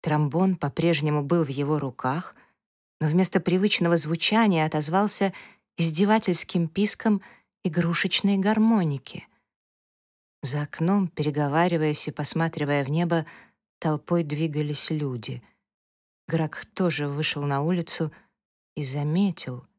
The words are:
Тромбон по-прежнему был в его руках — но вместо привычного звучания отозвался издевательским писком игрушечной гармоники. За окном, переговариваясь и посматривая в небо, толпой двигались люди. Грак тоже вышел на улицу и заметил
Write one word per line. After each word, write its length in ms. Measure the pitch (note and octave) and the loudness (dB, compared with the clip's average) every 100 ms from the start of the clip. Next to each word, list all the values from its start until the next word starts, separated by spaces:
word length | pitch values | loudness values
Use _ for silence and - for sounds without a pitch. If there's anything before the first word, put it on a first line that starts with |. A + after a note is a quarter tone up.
Тромбон 560 | - D3+ D3+ D#3 F#3+ F3+ | 0 0 2 2 0 0
по-прежнему 640 | C#3+ - E3 D#3+ D3+ D3 | -4 0 0 2 0 -2
был 220 | C#3+ F3 | 0 0
в 40 | D3 | 0
его 300 | C3+ C#3+ D3+ | -2 -2 -2
руках — 560 | C#3 B2 C3 D3 F#3 - _ _ _ _ _ _ | -2 -6 -4 -4 -8 -18 _ _ _ _ _ _
но 60 | D#3 | 0
вместо 320 | E3 F#3 F#3+ | 2 2 2
привычного 560 | - F#3 G#3 - F3 E3+ | 0 2 2 2 2 2
звучания 680 | D3+ E3 - G#3+ A3 E3+ | 2 -2 0 4 4 4
отозвался 720 | D#3 D#3 D3 F3 G#3 - G3 F#3 - _ _ - | 2 0 0 0 2 2 0 -4 -20 _ _ 0
издевательским 920 | E3 D#3 G3+ A3 G3+ C#3+ - F3 E3 | 0 2 2 2 2 0 0 -2 -2
писком 520 | - G#3 - A3+ G3+ - - _ _ | 0 0 0 0 0 -2 -20 _ _
игрушечной 760 | F3+ D#3+ E3+ E3+ F#3 - G3 G3 | -4 0 0 0 0 0 2 2
гармоники. 880 | F#3+ G#3+ A3 A3+ E3 C#3 - - - _ _ _ _ _ _ _ _ _ _ _ | 2 4 4 4 2 -2 -8 -18 -18 _ _ _ _ _ _ _ _ _ _ _
За 200 | C3+ C#3+ | -4 -4
окном, 460 | D3 - E3 G3+ F#3 | -6 -4 0 2 0
переговариваясь 1000 | - D3+ D3 D3 D3 F3+ E3+ D3+ D3 - | -2 -4 0 0 2 2 2 0 0 -2
и 60 | |
посматривая 720 | C3+ D3 D#3+ E3 D#3 D3 C#3+ | -2 -2 0 -2 -2 -2 0
в 60 | C3+ | 0
небо, 360 | D3+ F3 E3 D#3 - - _ _ _ | 0 2 0 -2 -12 -20 _ _ _
толпой 420 | E3 D3+ - F3 | -2 -2 0 -2
двигались 680 | D3+ D3 D#3+ D3 D3 D3 - | 0 -2 -2 -2 -4 -2 -2
люди. 520 | D#3 C#3+ B2+ A2 B2 - _ _ _ _ _ _ _ - | -2 -2 -6 -8 -10 -12 _ _ _ _ _ _ _ -4
Грак 360 | E3 D#3 - - | -2 -2 -6 -16
тоже 340 | - F#3 D#3 D3 | -2 0 0 -4
вышел 340 | C#3+ D#3 - | -2 -4 -2
на 200 | C#3+ C#3 | -2 0
улицу 500 | D3+ F3+ E3 - D#3+ - _ _ _ _ _ - | 0 0 -2 -4 -6 -6 _ _ _ _ _ -8
и 80 | |
заметил 840 | C#3 C#3 D3 D#3+ B3 E3+ - B2 - | -6 -2 0 2 2 0 -6 -8 -14